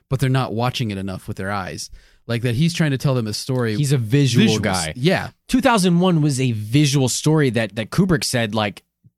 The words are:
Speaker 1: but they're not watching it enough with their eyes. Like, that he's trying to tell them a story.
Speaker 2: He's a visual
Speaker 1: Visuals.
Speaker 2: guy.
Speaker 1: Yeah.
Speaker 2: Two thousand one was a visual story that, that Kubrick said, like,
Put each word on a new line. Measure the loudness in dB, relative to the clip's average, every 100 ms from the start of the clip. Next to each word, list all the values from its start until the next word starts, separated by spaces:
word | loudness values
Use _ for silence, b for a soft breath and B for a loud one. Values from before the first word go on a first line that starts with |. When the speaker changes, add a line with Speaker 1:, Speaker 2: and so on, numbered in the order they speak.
| b
Speaker 1:
but | -2
they're | 0
not | 0 -2
watching | -2 -4 -2 -4
it | -4
enough | -6 -8 -10
with | -8
their | -6
eyes. | -6 -6 -10 -14 b b b b
Like, | -4
that | -2 0
he's | 0
trying | 2 0
to | 0
tell | 0
them | -2 -2
a |
story. | -6 -4 -2 -2 -2
Speaker 2:
He's | 0
a | 0
visual | 2 2 2 4 4
Speaker 1:
Visuals. | 2
Speaker 2:
guy. | 0 -2 -2 -2
Speaker 1:
Yeah. | 0 0 -4 -14 -2
Speaker 2:
Two | 2
thousand | 4 4 4 4
one | 4 2
was | 2 0
a | -2
visual | -2 0 2 4 2 0
story | 0 0 2 2
that, | 0 -2 -4
that | -6
Kubrick | 0 2 2
said, | 0 -2 -2
like, | -2 -2 -4 _ _ _